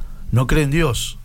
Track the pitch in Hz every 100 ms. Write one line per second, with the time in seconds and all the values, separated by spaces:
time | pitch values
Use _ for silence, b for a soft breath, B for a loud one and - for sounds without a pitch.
0 | B B B 117 127 151 143 160 156 110
1 | - -